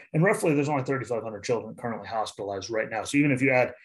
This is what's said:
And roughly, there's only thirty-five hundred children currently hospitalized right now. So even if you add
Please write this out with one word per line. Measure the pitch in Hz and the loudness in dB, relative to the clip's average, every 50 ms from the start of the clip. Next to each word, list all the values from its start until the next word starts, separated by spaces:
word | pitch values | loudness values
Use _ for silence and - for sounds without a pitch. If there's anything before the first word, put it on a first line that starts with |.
| - _ | -10 _
And | - 156 | 2 4
roughly, | 175 202 214 - 202 170 143 | 4 4 4 2 2 2 2
there's | 147 139 147 | 2 2 2
only | 151 135 127 | 0 -2 -2
thirty-five | 135 139 127 110 104 120 110 | -2 -2 -2 -2 -4 -4 -4
hundred | 110 113 107 98 - | -4 -6 -10 -6 -2
children | - 120 110 104 110 - | 0 0 0 -2 -6 -12
currently | - - 117 110 104 101 | -8 -8 -6 -6 -8 -8
hospitalized | 98 117 110 104 - - - 101 101 98 95 92 113 | -6 -4 -4 -4 -4 -6 -8 -8 -6 -6 -6 -6 -4
right | 113 110 107 110 | -2 -2 -2 -2
now. | 113 107 95 | -4 -6 -4
So | - 139 | 0 2
even | 143 147 147 | 4 4 4
if | 131 123 | 4 4
you | 135 135 | 4 4
add | 127 127 123 123 - - | 4 4 2 2 -2 -10